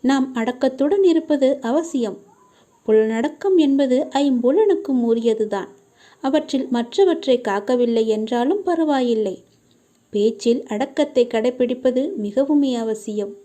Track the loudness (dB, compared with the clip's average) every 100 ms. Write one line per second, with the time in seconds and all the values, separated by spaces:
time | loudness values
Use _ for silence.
0 | 0 0 0 -4 -6 -2 -2 0 0 2
1 | 4 2 0 0 2 0 -2 -2 -2 -4
2 | -4 -6 -18 _ _ _ _ _ 0 2
3 | 2 0 -4 -2 0 4 4 4 2 2
4 | 0 0 0 2 2 4 4 2 0 -2
5 | 2 0 0 0 -2 -4 -8 -16 _ _
6 | -20 _ -2 -2 -2 -4 -2 -4 -4 2
7 | 2 2 0 0 0 -4 -2 0 2 0
8 | 0 -2 -2 -2 0 -2 -2 -2 0 0
9 | 0 0 -2 -6 _ _ _ _ _ _
10 | _ 0 0 0 0 0 -2 -6 -6 -2
11 | -2 0 0 0 -2 -2 -2 0 0 0
12 | -2 -4 -4 -2 2 2 2 -2 -4 -6
13 | -6 -6 -6 -10